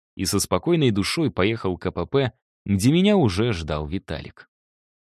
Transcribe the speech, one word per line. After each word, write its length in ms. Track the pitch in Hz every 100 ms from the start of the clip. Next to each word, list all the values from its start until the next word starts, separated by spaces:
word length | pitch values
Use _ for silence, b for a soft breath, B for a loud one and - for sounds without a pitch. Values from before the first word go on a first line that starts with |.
| _ -
и 100 | 95
со 140 | 98
спокойной 520 | - 92 - 170 135
душой 400 | 101 95 - 147
поехал 440 | - 98 113 98 87
к 80 | 92
А 40 |
П 140 | 87 85
П, 260 | 139 131 - _ _ -
где 240 | 101 113
меня 260 | 165 190 208
уже 340 | 127 90 120
ждал 360 | 92 78 76 76
Виталик. 600 | 92 - 80 71 - - _ _ _ _ _ _